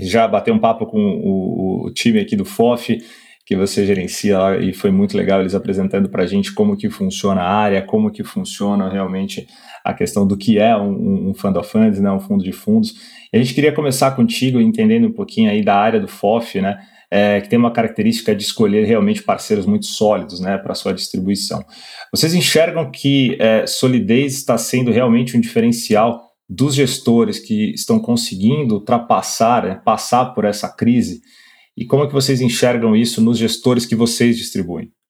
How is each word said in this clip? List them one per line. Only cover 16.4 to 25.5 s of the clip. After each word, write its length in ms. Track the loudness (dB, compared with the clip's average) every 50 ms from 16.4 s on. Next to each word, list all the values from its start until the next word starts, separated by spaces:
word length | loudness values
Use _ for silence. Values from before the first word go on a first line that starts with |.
| -2 -4 -4 -4
né, 200 | -2 -2 -4 -6 -12 _ _ _ _ -2
é, 280 | 0 2 2 4 2 0
que 100 | 0 0
tem 100 | 2 2
uma 120 | 2 2
característica 640 | 2 0 -2 -2 -2 0 0 0 0 0 0 -2 -2
de 80 | -2 -2
escolher 400 | -8 -2 0 2 2 4 2 2
realmente 380 | 2 2 2 2 0 0 -2
parceiros 460 | -2 -4 -4 -4 -2 -2 -2 -2 0 0
muito 180 | 0 -2 -2
sólidos, 540 | -6 -4 0 2 2 2 0 -2 -8 -10 -8
né, 180 | -4 -4 -4 -4
pra 160 | -4 -6 -8
sua 180 | -6 -4 -4
distribuição. 720 | -4 -4 -6 -8 -6 -6 -2 -2 -2 -4 -4 -6 -8 -8 -10 _ -20 -20 -20 -20 -18 -20 -18 -8
Vocês 220 | -2 0 0 2 2
enxergam 560 | 2 0 2 4 4 2 2 0 -4 -6 -6
que, 480 | -8 -4 0 2 2 4 2 2 0 2
é, 280 | 2 4 4 4 2 0
solidez 680 | -4 0 0 2 2 2 2 2 2 2 2 0 -4
está 240 | -6 -2 -2 -2 -2
sendo 340 | -2 -2 -2 0 0 2
realmente 460 | 2 2 4 4 4 2 2 2 0 0
um 20 |
diferencial 840 | 0 2